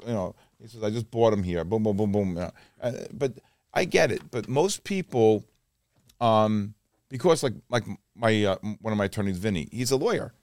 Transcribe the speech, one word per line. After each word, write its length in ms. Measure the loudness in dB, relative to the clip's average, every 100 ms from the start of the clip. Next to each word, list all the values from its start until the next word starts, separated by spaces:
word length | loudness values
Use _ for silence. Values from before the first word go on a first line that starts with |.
| -6
you 60 |
know, 220 | -4 -4 -8 _ _
he 60 | -20
says, 160 | -6
"I 80 | -4
just 200 | -4 -4
bought 220 | 4 4
him 120 | 4
here." 200 | 0 -2
Boom, 200 | 0 0
boom, 120 | 0 0
boom, 160 | 0
boom. 160 | 0 0
You 40 |
know. 160 | -4 -8 -10 -20 -8
Uh, 100 | -8 -6 -10
but 200 | -4 -4 -4 -20 _ _
I 120 | -4
get 260 | 0 2 2
it. 120 | 0 -6
But 180 | -8 -2
most 360 | 0 0 -2
people, 600 | -6 -6 -2 4 4 4 -2 _ _ _ _ _ _ -2
um, 540 | 2 4 4 0 -4 -12 _ _ -14
because 340 | -2 2 2
like, 120 | 0 -4 -6
like 140 | -4 -4 -10 _
my, 300 | -2 2 2
uh, 120 | 2 0
m-, 160 | -4 -8
one 100 | -4
of 60 | -2
my 80 | -2
attorneys, 320 | -2 -4 -2
Vinny, 300 | -2 -2 -4
he's 180 | -4 0
a 60 | 0
lawyer. 360 | 2 -2 -4 -14